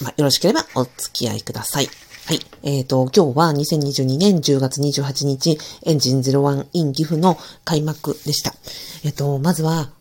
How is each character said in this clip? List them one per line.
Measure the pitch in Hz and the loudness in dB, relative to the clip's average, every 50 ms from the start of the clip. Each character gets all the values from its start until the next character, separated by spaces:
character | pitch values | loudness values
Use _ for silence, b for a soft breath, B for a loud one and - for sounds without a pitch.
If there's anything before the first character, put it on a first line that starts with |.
ま | 135 - | -10 -8
あ、 | - | 0
よ | - 147 | 2 2
ろ | 139 | 4
し | - - | 4 4
け | - | 4
れ | 180 262 | 2 2
ば | 320 - - - | 2 0 -2 -2
お | 131 123 | -2 -2
付 | 123 - - - - - | -2 -4 -12 -12 -10 -6
き | - 120 113 | -4 -4 -4
合 | 107 | -4
い | 107 - | -6 -8
く | - 110 | -8 -8
だ | 110 110 | -8 -8
さ | - - 143 | -4 -2 -2
い。 | 131 - - - - - - - - | -2 -2 -4 -16 -20 -20 -20 -18 -6
は | - 160 | -4 -4
い。 | - - - - - - | -4 -4 -10 -20 -8 -4
え | 143 143 135 127 | -2 -2 -2 0
ー | |
と、 | - 135 131 127 131 - | 0 2 2 2 4 4
今 | 208 170 139 120 | 4 4 4 4
日 | |
は | 147 170 165 147 | 2 2 2 2
二 | 143 151 | 0 0
千 | - 170 151 | 0 0 0
二 | 139 139 131 | 0 -2 -2
十 | - 135 | 0 0
二 | 131 131 | 0 2
年 | 147 190 208 190 165 | 4 4 4 4 4
十 | - - 139 135 | 4 2 2 2
月 | 135 127 - 139 | 2 0 0 0
二 | 143 147 139 | -2 0 0
十 | 143 139 | -2 -4
八 | 135 135 - 143 | -4 -4 -2 -2
日、 | 143 135 131 - 165 151 151 B B B B B | -2 -2 0 0 0 0 0 B B B B B
エ | 185 156 | 0 0
ン | 139 | 2
ジ | 123 127 131 | 2 2 2
ン | 135 123 | 2 2
ゼ | 135 | 2
ロ | 131 139 143 | 2 2 2
ワ | 143 139 | 2 0
ン | 139 139 - - | -2 -4 -4 -2
in | 180 160 139 135 | 0 0 0 0
岐 | - 160 | -2 -2
阜 | 151 170 156 | -2 0 2
の | 175 185 165 B B B B B B | 4 2 2 B B B B B B
開 | - 170 151 151 | -2 -2 0 0
幕 | 156 147 - - 147 - - - | -2 -4 -6 -6 -8 -8 -6 -4
で | 147 147 | -4 -4
し | - - | -4 -4
た。 | - - - B B B B B B B B B | -6 -10 -10 B B B B B B B B B
え | 147 | -6
っ | - | -4
と、 | - 139 143 143 135 | -2 -2 -2 -2 0
ま | 139 175 175 | 0 0 0
ず | 156 160 | 2 0
は、 | 160 165 160 143 - - _ | 0 0 0 -2 -6 -10 _